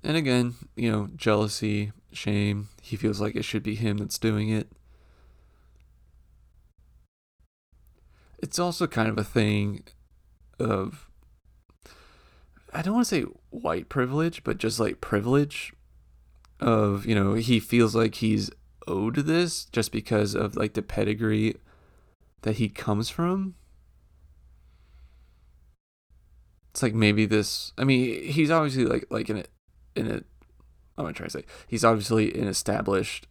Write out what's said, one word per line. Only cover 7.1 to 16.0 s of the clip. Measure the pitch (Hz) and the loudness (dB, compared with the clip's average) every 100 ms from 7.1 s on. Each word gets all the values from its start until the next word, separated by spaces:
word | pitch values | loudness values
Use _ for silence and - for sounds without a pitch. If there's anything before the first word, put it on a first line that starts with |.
| _ _ _ _ _ _ _ - _ _ _ _ - | _ _ _ _ _ _ _ -20 _ _ _ _ -14
It's | - - | -10 -2
also | 175 170 175 | -2 0 -2
kind | - 110 | 0 0
of | 107 | 0
a | |
thing | 107 - 107 104 104 101 - - _ _ _ _ - _ | 0 2 2 2 -2 -6 -14 -20 _ _ _ _ -20 _
of, | 120 101 95 147 - - _ _ _ _ _ _ - - - _ _ _ _ - _ | -2 0 -2 -10 -20 -20 _ _ _ _ _ _ -20 -20 -20 _ _ _ _ -20 _
I | - | -6
don't | 165 | 0
wanna | 220 240 | 2 2
say | 175 - - _ | 0 -2 -8 _
white | - 233 92 - | -6 -2 -2 -2
privilege, | 143 123 139 165 165 | -2 0 2 0 -2
but | - 98 | -4 -2
just, | 110 110 | -2 0
like, | 110 - | -2 -2
privilege | - 104 110 139 147 - - - _ - | -2 0 2 2 2 -4 -14 -16 _ -20